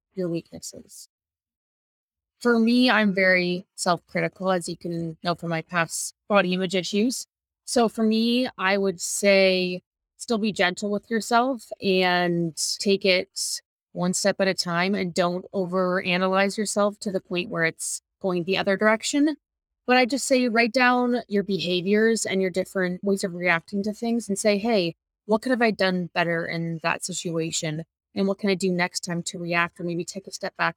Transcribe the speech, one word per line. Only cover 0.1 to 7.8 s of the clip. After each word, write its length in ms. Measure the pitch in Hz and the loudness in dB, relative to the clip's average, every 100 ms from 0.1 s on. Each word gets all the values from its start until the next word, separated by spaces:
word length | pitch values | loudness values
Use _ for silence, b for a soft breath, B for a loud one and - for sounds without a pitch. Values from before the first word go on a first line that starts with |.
your 160 | - 180 | -6 -4
weaknesses. 800 | 165 - 165 - - - - - _ _ _ _ _ _ _ _ _ _ _ _ _ | -4 -8 -16 -16 -18 -20 -20 -20 _ _ _ _ _ _ _ _ _ _ _ _ _
For 200 | 240 233 | 2 4
me, 280 | 226 247 254 | 4 4 4
I'm 240 | 208 208 190 | 4 2 2
very 500 | 185 180 175 180 - - | 4 4 2 -2 -6 -6
self-critical, 760 | 185 170 _ 175 165 - 190 | 0 0 _ -4 -4 -4 -2
as 180 | 185 170 | -2 -2
you 80 | 170 | -10
can 400 | 175 170 165 160 | -8 -6 -6 -6
know 100 | 175 | -6
from 160 | 165 170 | -4 -4
my 140 | 160 | -6
past 500 | - 175 165 - - - - | -4 -2 -2 -4 -10 -12 0
body 240 | 202 180 | 2 4
image 220 | 180 185 185 | 0 0 -2
issues. 500 | 170 202 240 - - _ _ _ - | 0 0 0 -2 -10 _ _ _ -4
So 240 | 254 | 2